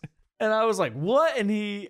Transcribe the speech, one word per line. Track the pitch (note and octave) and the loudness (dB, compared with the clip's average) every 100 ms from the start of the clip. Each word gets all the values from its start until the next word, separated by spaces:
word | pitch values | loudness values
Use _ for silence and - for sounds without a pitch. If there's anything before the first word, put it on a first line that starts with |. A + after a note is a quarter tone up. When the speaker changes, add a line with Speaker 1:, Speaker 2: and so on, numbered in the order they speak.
| - | -14
Speaker 1:
<laughs> | _ _ _ | _ _ _
Speaker 2:
And | A3 | 0
I | A3 A3+ | 2 2
was | G3 | 0
like, | D3 | -2
"What?" | A#2 F3 C4+ D#4+ C4+ | -2 0 4 4 2
And | G3+ | 0
he, | G#3+ G#3 G3+ | -2 -4 -6